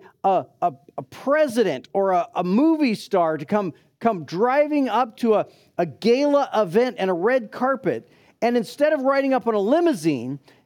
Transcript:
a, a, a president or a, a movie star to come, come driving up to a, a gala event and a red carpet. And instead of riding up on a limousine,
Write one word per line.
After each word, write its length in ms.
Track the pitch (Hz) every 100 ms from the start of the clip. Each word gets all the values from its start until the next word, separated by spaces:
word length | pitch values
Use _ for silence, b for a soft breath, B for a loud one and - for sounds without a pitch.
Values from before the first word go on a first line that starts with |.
| B B
a, 220 | 196 180 - -
a, 120 | 175 131 _ -
a 20 |
president 880 | 135 - 262 302 294 226 190 135 -
or 180 | 196 196
a, 160 | 180 - 175
a 80 |
movie 500 | 180 208 320 311 262
star 460 | 202 - 190 160 156
to 60 | 156
come, 280 | 208 185 - b b
come 240 | 226 190
driving 640 | 139 170 247 277 294 302 254
up 300 | 214 247 -
to 160 | 233
a, 140 | 202 147 b b b
a 80 | 170
gala 600 | 117 220 254 294 285 262
event 440 | 208 185 202 247 -
and 100 | 190
a 40 |
red 380 | 170 208 262 208
carpet. 560 | - 254 269 175 117 - b b b
And 160 | 233 240
instead 380 | 202 - 302
of 80 | 302
riding 320 | 262 277 277
up 140 | 262 233
on 80 | 208
a 40 |
limousine, 760 | 196 320 339 202 160 135 123 143 b b